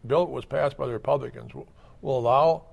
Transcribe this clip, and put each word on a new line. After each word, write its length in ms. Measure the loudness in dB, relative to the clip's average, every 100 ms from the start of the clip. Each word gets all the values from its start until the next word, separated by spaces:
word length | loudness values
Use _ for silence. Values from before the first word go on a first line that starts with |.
| 0
bill 200 | 2 2
was 180 | -4 -4
passed 300 | -2 -2 -2
by 80 | -6
the 60 |
Republicans, 640 | -4 0 -2 -2 -14 -16
will, 120 | -16 -18 -20 -20 -10
will 180 | -4 0
allow, 440 | 2 4 4 2 -4